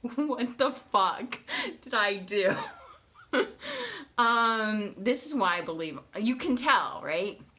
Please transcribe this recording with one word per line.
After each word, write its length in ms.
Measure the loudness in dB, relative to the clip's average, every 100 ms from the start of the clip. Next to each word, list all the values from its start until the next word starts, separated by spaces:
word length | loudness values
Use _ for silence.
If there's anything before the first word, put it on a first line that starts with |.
| -6
What 420 | -2 -2 -2 -4 0
the 140 | 0
fuck 680 | 0 0 2 2 0 -8 -10 -8 -6 -6 -8
did 100 | -4
I 240 | 2 2 0
do? 360 | -2 2 2 2 -6 -12 -20 -20 _ -20 -2
<laughs> 800 | 0 0 -4 -10 -8 -8 -10 -6 2
Um, 800 | 4 4 4 2 0 0 -2 -2
this 280 | 0 0
is 100 | 0
why 220 | 2 2 2
I 40 |
believe, 380 | -2 -6 -6 -8 -10 -2
you 200 | 0 0
can 180 | 0
tell, 460 | 0 4 4 2 -4
right? 360 | -4 -2 -2 -6 -20